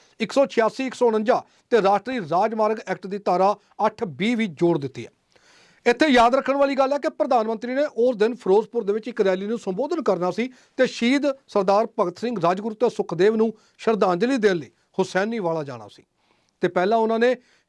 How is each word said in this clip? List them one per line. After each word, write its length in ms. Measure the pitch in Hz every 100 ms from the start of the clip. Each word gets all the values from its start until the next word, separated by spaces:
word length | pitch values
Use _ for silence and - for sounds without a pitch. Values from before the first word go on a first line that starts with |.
| _ -
ਇੱਕ 120 | 220
ਸੌ 140 | 262 277
ਛਿਆਸੀ, 400 | - 220 240 262
ਇੱਕ 80 |
ਸੌ 120 | - 240
ਉਣੰਜਾ 360 | 220 220 190 - _ -
ਤੇ 120 | 233
ਰਾਸ਼ਟਰੀ 380 | 190 202 247 254 151
ਰਾਜਮਾਰਗ 460 | 170 220 220 214 214 -
ਐਕਟ 180 | 185 196
ਦੀ 120 | 202
ਧਾਰਾ 380 | 202 180 190 202 _ - 214
ਅੱਠ 180 | 214
ਬੀ 300 | 214 131 214
ਵੀ 120 | 233 220
ਜੋੜ 320 | 143 170 160
ਦਿੱਤੀ 280 | 135 131 -
ਹੈ। 40 | _ _ _ _ _ _ _ 240
ਇੱਥੇ 200 | 240 311
ਯਾਦ 280 | 247 233
ਰੱਖਣ 220 | 269 262 277
ਵਾਲੀ 180 | 277
ਗੱਲ 180 | 269 269
ਹੈ 60 | 285
ਕਿ 100 | 311
ਪ੍ਰਧਾਨ 380 | - 294 254 220
ਮੰਤਰੀ 280 | 226 240
ਨੇ 100 | 262 294 -
ਉਸ 200 | 247 214
ਦਿਨ 180 | 220
ਫਿਰੋਜ਼ਪੁਰ 500 | 247 185 202 214 233
ਦੇ 80 | 196
ਵਿੱਚ 160 | 214 240
ਇੱਕ 120 | 226
ਰੈਲੀ 260 | 190 185 202
ਨੂੰ 120 | 233
ਸੰਬੋਧਨ 440 | 196 185 294 339
ਕਰਨਾ 280 | 226 180 180
ਸੀ 200 | 175 254 - _ -
ਤੇ 100 | 247
ਸ਼ਹੀਦ 360 | - 233 277 285 269 _
ਸਰਦਾਰ 400 | 208 190 202 226 -
ਭਗਤ 180 | 180 -
ਸਿੰਘ, 220 | 233 214
ਰਾਜਗੁਰੂ 320 | - 196 220
ਤੇ 160 | 214 240
ਸੁਖਦੇਵ 460 | - 196 165 202 220
ਨੂੰ 180 | 220 - _ -
ਸ਼ਰਧਾਂਜਲੀ 580 | - 202 196 175 240 277
ਦੇਣ 200 | 202 180
ਲਈ 140 | 120 _ _ -
ਹੁਸੈਨੀਵਾਲਾ 640 | 185 185 214 233 170 160
ਜਾਣਾ 260 | 139 120 101
ਸੀ। 140 | - _ _ _ _ _ _
ਤੇ 80 | 180
ਪਹਿਲਾਂ 300 | 180 190 226
ਉਹਨਾਂ 200 | 220 226
ਨੇ 180 | 247 247 _ _